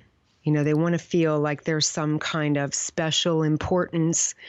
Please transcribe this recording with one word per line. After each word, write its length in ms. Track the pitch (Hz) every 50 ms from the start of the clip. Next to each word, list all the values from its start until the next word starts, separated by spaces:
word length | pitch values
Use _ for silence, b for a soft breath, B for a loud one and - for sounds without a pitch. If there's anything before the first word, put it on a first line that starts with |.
| - _ _ _ _ _ _ _ _
You 100 | 156 151
know, 120 | 151 147
they 100 | 151 151
wanna 240 | 151 165 170 175 160
feel 400 | - - - 175 165 156 151 151
like 260 | 147 151 147 143 -
there's 220 | - 160 156 147
some 320 | - - 170 156 151 151 151
kind 380 | - - - 160 151 147 147
of 180 | 143 143 139 -
special 680 | - - - - - 165 156 151 - - 180 165 160 160
importance, 920 | 156 156 151 - - 185 180 175 - - 170 160 160 165 - - - - B B